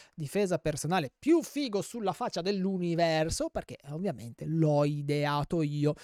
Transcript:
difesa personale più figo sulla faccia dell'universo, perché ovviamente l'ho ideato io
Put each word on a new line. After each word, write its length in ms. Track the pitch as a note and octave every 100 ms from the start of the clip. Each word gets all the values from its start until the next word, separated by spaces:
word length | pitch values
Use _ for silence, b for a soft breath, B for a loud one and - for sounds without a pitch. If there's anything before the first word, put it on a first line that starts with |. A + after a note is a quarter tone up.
| B
difesa 420 | - D3 G3 G3+ E3+
personale 540 | - D3 C#3+ F3+ C#3+ -
più 240 | - E4+
figo 400 | A#3+ C#4+ C#4 G3+
sulla 300 | - A#3+ G3
faccia 280 | E3+ A#3 F#3
dell'universo, 1080 | F3 G3+ F#3 F#3+ F3 E3 E3 D#3+ D#3+ - D#4+
perché 260 | G#3 - B2 C#3
ovviamente 560 | D3+ G3 A#2+ A#2 A#2 D3+
l'ho 380 | E3 D#3 D3
ideato 760 | D3 D3 C#3+ D3 D3 D3 C#3+ F3
io 320 | D3+ D3 D3 D3